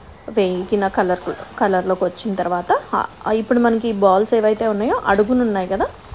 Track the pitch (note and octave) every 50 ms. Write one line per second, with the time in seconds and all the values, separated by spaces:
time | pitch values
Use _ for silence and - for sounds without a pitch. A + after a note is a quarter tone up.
0 | - - - - - - A3 A3+ G3 F#3 F3+ F3+ F#3+ F#3+ A3 G3+ G3+ F#3+ - C4
1 | G3 F3+ F3+ F3+ - F#3 - - - - - - A#3 G3 F#3+ F3+ F3+ F#3 F#3 F#3
2 | F#3+ F3 - - - A3+ F#3+ F#3+ F3 F3 F3+ F3 F3 - G4+ C#5+ - - - -
3 | - - - - - - G#3+ A3+ A3 A3+ B3 A#3+ A#3+ A#3 A3+ A3+ A3 A#3 G#3+ G3
4 | G3+ G3 F#3 F#3+ A3 - B3 A3+ G#3+ G#3+ A3 G#3+ A#3 A3 G#3 G3+ G#3+ C4+ G#4 C5
5 | - - G3 G3 G#3+ G#3 B3+ B3 B3 A3+ G3+ G3 F#3 F3+ F#3+ A3 E4 - - -
6 | - -